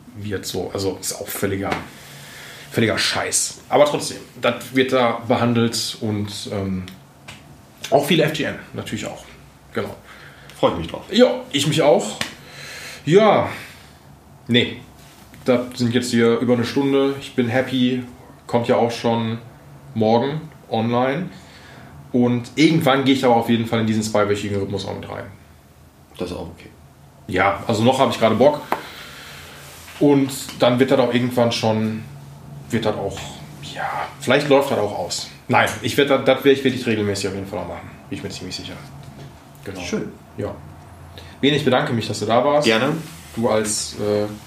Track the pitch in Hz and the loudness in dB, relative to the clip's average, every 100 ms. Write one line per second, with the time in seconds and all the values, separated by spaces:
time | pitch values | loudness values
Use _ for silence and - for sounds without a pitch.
0 | - 104 104 - - 95 - 101 98 - | -18 -12 -8 -6 -6 -6 -6 -4 -4 -4
1 | - - 101 - 101 95 92 82 - - | -8 -8 -8 -4 -4 -4 -4 -6 -10 -18
2 | - - - - - - - - 110 - | -20 -20 -18 -18 -18 -18 -6 0 2 2
3 | - - 95 - - - - - - - | -2 -2 -2 -2 -2 -8 0 4 4 2
4 | - 123 - 127 120 - - 131 127 131 | -4 -10 -14 -2 -2 -2 -2 0 2 2
5 | 117 110 110 117 120 117 117 - - - | 2 0 0 2 2 2 2 0 -6 -6
6 | 110 104 104 - - 107 95 92 92 - | -4 -4 -4 -8 -8 -6 -4 -6 -8 -16
7 | - - - - - - - - - 143 | -20 -20 -20 -20 -20 -20 -20 -18 0 2
8 | - 165 156 147 117 95 - 110 - 107 | 4 2 2 0 -4 -6 -10 -12 -8 -8
9 | 107 - - - - - - 113 98 - | -8 -10 -16 -20 -20 -20 -10 -8 -6 -10
10 | - - - - - - 127 87 80 - | -20 -20 -20 -20 -20 0 0 0 -6 -10
11 | - 220 247 - - 143 151 143 143 185 | -2 4 4 4 -4 -2 0 4 6 4
12 | - - - - - - - - - - | 2 -6 -8 -10 -20 -18 -16 -16 -16 -8
13 | 143 185 156 135 - - - - - - | 4 6 6 4 0 -6 -14 -20 -20 -20
14 | - - - - - 120 - - - - | -20 -20 -20 -14 0 2 2 -4 -16 -20
15 | - - - - - 123 - - 120 120 | -20 -20 -20 -4 0 0 0 -2 0 0
16 | 120 117 117 117 120 120 113 143 139 139 | 0 2 4 4 2 0 0 0 2 2
17 | 139 135 - - 117 131 127 131 123 127 | 2 -2 -4 -2 0 0 0 0 0 0
18 | 120 - - - - 120 117 107 117 - | -6 -16 -20 -20 -4 -2 2 2 2 0
19 | 120 117 113 117 - - - - - 110 | 0 0 -2 -6 -10 -20 -20 -20 -10 0
20 | 110 117 135 156 - - - 113 117 120 | 2 4 2 -4 -10 -18 -6 -2 0 2
21 | 131 151 185 - - - - - - - | 0 -2 -6 -12 -20 -20 -20 -20 -20 -20
22 | - 127 120 120 120 - 160 165 131 139 | -4 0 2 0 -2 2 4 6 4 4
23 | 131 135 131 113 113 117 113 113 110 110 | 4 4 4 4 4 2 2 0 0 0
24 | 107 107 101 101 101 101 98 98 98 95 | 0 2 2 0 -2 -4 -4 -6 -6 -10
25 | 101 101 101 - - - - - - - | -10 -12 -12 -16 -20 -20 -20 -20 -20 -20
26 | - - 87 - 85 - - - - - | -20 -10 -8 -8 -10 -14 -20 -20 -20 -20
27 | - - - 90 98 98 - 107 117 131 | -20 -18 -4 2 2 2 -2 2 4 4
28 | 123 - 110 110 143 147 - - - - | 2 4 2 6 4 4 -2 -6 -6 -16
29 | - - - - - - - - - - | -18 -18 -18 -18 -18 -20 -20 -20 -20 0
30 | 143 139 135 - - - 123 123 135 131 | 4 4 2 -4 -10 2 2 4 4 4
31 | 120 120 123 123 117 - 113 110 110 110 | 4 2 0 2 2 2 0 0 -2 -4
32 | - - - - - - - 117 107 104 | -10 -16 -20 -20 -18 -18 -6 -2 -2 -2
33 | 98 - - - - - - - - - | -6 -8 -12 -14 -18 -16 -14 -8 -8 -6
34 | - - - 135 147 139 135 113 101 104 | -8 -6 0 2 6 4 4 0 -2 -4
35 | 104 - - - - 113 110 - 123 - | -6 -8 -10 -12 0 2 2 -2 -2 2
36 | 139 135 123 131 139 135 131 110 120 107 | 4 4 4 4 4 4 2 0 -2 0
37 | 104 98 98 98 95 90 87 85 - - | 0 -2 -4 -6 -8 -8 -8 -10 -14 -18
38 | - 98 98 - 92 - - - - - | -14 -10 -10 -10 -10 -12 -12 -14 -16 -18
39 | - - - - - - - 92 87 208 | -18 -18 -20 -20 -20 -18 -14 -12 -6 -6
40 | - - - - 101 - - - - - | -6 -12 -14 -8 -8 -8 -16 -20 -20 -20
41 | - - - - 139 147 - 127 151 117 | -20 -20 -20 -2 0 2 2 2 2 -2
42 | - 104 104 120 143 147 113 110 135 160 | -4 -4 0 2 4 4 4 4 2 -2
43 | 156 - - 117 113 110 107 - - - | -8 -16 -10 -2 0 2 0 -4 -6 -4
44 | 104 104 104 107 | 0 0 -2 -8